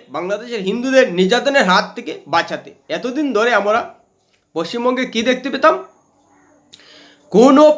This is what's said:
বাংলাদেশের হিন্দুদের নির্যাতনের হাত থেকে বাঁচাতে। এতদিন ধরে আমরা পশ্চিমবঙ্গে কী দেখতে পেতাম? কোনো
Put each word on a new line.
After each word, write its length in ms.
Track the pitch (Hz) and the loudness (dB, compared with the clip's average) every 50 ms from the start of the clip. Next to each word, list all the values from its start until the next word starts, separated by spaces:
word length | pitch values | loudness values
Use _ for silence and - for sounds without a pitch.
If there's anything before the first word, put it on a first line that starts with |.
| - - | -14 -14
বাংলাদেশের 520 | 131 156 175 185 208 214 233 240 240 214 | -12 -10 -8 -6 -8 -8 -8 -10 -10 -8
হিন্দুদের 520 | 185 190 220 240 240 269 262 262 254 208 | -6 -6 -6 -6 -4 0 2 2 2 2
নির্যাতনের 520 | 175 180 185 190 233 247 - 277 277 269 208 | 2 0 0 2 0 0 0 0 0 0 2
হাত 280 | 185 180 208 208 - - | 2 2 0 0 -4 -8
থেকে 180 | 247 214 156 - - - 143 | -14 -12 -12 -14 -14 -8 -4
বাঁচাতে। 420 | 156 170 160 - 165 131 - - - _ _ - | -2 -2 -2 -4 -8 -12 -14 -16 -20 _ _ -10
এতদিন 440 | 156 175 208 254 247 302 302 277 | -8 -6 -6 -6 -6 -4 -4 -2
ধরে 220 | 220 202 226 240 233 | -2 0 0 0 0
আমরা 260 | 202 202 208 214 233 - - - _ _ _ _ _ _ _ _ _ _ _ - | 0 0 0 -2 -2 -2 -6 -14 _ _ _ _ _ _ _ _ _ _ _ -8
পশ্চিমবঙ্গে 500 | 160 165 - - 240 240 254 254 254 254 | -8 -8 -6 -6 -4 -2 -2 -2 -2 -4
কী 160 | 247 - 226 | -4 -4 -4
দেখতে 280 | 220 247 254 254 - 269 | -2 -2 -2 -2 -4 -8
পেতাম? 240 | 240 262 302 320 359 370 - - _ _ _ _ _ _ _ _ _ _ _ _ _ _ _ _ _ - _ _ - - - _ _ _ _ - | -4 0 2 2 2 0 -6 -16 _ _ _ _ _ _ _ _ _ _ _ _ _ _ _ _ _ -20 _ _ -20 -20 -20 _ _ _ _ 0
কোনো 420 | - 202 247 277 269 294 302 302 302 | 4 6 6 6 8 8 6 6 6